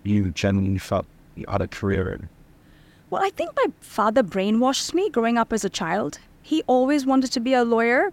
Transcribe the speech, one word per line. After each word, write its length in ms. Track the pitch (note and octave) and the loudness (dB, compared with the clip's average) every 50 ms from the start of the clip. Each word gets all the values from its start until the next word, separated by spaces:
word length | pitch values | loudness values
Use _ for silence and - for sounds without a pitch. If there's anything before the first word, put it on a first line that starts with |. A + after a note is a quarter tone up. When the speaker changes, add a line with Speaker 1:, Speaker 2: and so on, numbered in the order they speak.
| - | -2
Speaker 1:
you 280 | G2+ G#2 G#2 G2+ F#2 | 0 2 2 2 0
genuinely 480 | F2 - - G2 G2 G2 F#2+ F#2 G2 F#2+ | -2 0 0 2 2 2 2 0 -2 -2
felt 260 | - - G2+ F#2+ - - - - - - - | -2 -2 -2 -2 -2 -6 -14 -20 -20 -20 -14
you 100 | - - - | -14 -10 -4
had 120 | G#2 G2 | -4 -4
a 60 | F#2 | -4
career 420 | F#2 - - - G2 G2 F#2+ F#2 - - | -4 -6 -4 -2 0 0 0 -2 -4 -6
in? 160 | - - - - - - _ - _ _ _ - - - - - - - - | -10 -12 -16 -18 -20 -20 _ -20 _ _ _ -20 -20 -20 -20 -20 -20 -12 -8
Speaker 2:
Well, 140 | F#4 E4 F#4+ | -2 0 0
I 60 | G4 | 0
think 200 | - - E4 F4 - | 0 -4 -6 -4 -2
my 140 | C#5+ B4+ E4 - - | -2 -2 -2 -2 -8
father 420 | - - - - G3+ A3 G#3+ C4+ A#3 | -18 -8 -4 0 0 2 2 2 0
brainwashed 720 | E3 - G3 F#3+ G#3 G#3+ A3+ B3+ C4 C4+ - - - - | 0 -2 -2 0 2 2 2 2 2 0 -2 -4 -2 -2
me 160 | E4+ G4 G#4 | -2 -2 0
growing 280 | D4 A#3+ A3+ A#3 A#3+ | 0 0 0 2 0
up 140 | A#3 A3+ - A#3 | 0 0 0 -2
as 120 | G#3+ - | -4 -4
a 40 | F#3+ | -4
child. 500 | - - - D#3+ F3+ G3+ A#3+ D4 - - - - - - | -4 -4 -4 -2 -2 -2 -2 -4 -8 -12 -20 -20 -20 -20
He 220 | - - D#4 D#4+ - | -6 -4 -4 -2 0
always 380 | - B3+ B3+ B3+ C4 D4 D4 C4 | 2 2 4 4 4 2 2 2
wanted 260 | C4 C4+ C4 C4 B3+ - | 2 2 2 2 0 -2
to 60 | C4 | -4
be 140 | A3+ C4 C4 | 0 2 2
a 100 | B3 A#3+ | 2 4
lawyer, 480 | A#3 A#3 A3+ A#3 A#3 A#3+ C#4 F4+ G4 | 2 2 2 2 2 2 2 0 0